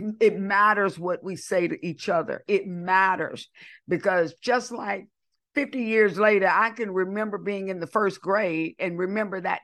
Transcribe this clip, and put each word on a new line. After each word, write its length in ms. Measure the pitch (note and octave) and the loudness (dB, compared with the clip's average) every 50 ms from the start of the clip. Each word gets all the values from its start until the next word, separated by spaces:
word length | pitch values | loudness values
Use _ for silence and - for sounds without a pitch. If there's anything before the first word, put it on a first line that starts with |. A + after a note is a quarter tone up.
| G#3 G#3+ G#3+ - | 0 -6 -2 2
it 180 | A3+ G#3+ F3+ F#3 | 2 2 4 2
matters 640 | G3 G3 G3+ G3 G#3 G#3+ G#3+ G3+ G3 F#3+ - D#3+ | -4 0 2 4 4 4 4 4 2 0 -2 -4
what 240 | E3+ F3+ F3+ F3+ - | -6 -6 -6 -4 -6
we 140 | F#3 F#3 D#3 | -10 -10 -10
say 320 | - - G3 F#3 F3 E3+ | -6 -2 0 0 0 0
to 160 | E3 - - | -2 -4 -6
each 240 | F3+ D#3+ - - - | -8 -8 -6 -4 0
other. 340 | F3+ E3 D#3 - - - - | 0 0 0 -2 -6 -8 -2
It 220 | - G#3 F#3+ G3 G3 | 0 0 0 0 -2
matters 800 | F3+ F3 F3 F3+ F#3 F#3+ F#3+ F#3+ F#3 F3+ D#3 - - - - - _ - - - - - _ - | -8 -8 -2 2 2 4 4 2 2 0 -4 -6 -6 -12 -16 -18 _ -20 -20 -20 -20 -20 _ -4
because 460 | F3 E3 - G3+ F#3 F3+ E3+ D#3 D#3 | -4 0 0 2 2 2 0 0 -4
just 400 | _ - A#3+ A#3+ B3+ A#3+ - A#3+ | _ -2 0 0 0 0 -4 -10
like 340 | A3+ B3+ G#3 G3+ G3 G3 _ _ _ _ _ _ _ _ _ _ | -10 -6 -6 -6 -8 -8 _ _ _ _ _ _ _ _ _ _
fifty 280 | C#4+ C#4+ - - C4 A#3+ | -4 -4 -2 -4 -4 -2
years 360 | A3 A3 A3 G#3+ G3+ E3+ F3+ | 2 4 4 4 4 4 4
later, 300 | G#3+ G#3+ G#3 G3+ F#3+ F#3 | 4 4 6 6 4 4
I 220 | D#3+ F#3 G#3+ A3+ | 4 4 2 2
can 200 | A3 A#3 A#3 G3+ | 0 -4 -6 -2
remember 460 | F#3 F#3 F#3 F#3 G3 G#3 G#3+ A3 G3+ G3 | 0 -2 -2 0 -2 -4 -4 -4 -4 -6
being 320 | E3+ G3 G3+ G3 F#3+ F#3+ | -6 -4 -4 -4 -4 -6
in 100 | F#3 F3+ | -6 -6
the 80 | E3 - | -8 -2
first 320 | - G#3+ G#3+ G3 F#3 - | 0 2 2 2 -2 -2
grade 560 | - F3 G3 G#3 A3 F3+ D#3+ D#3+ D#3+ D#3+ - - | -2 0 0 2 2 0 0 -2 -2 -4 -4 -4
and 200 | - F#3 F3 E3+ | -4 -4 -2 -4
remember 400 | F#3 F#3 G3+ G#3+ G#3+ G3+ F#3+ F#3+ | -4 -2 -2 -4 -4 -4 -6 -6
that 220 | F3 F#3 F#3+ - | -4 -4 -4 -4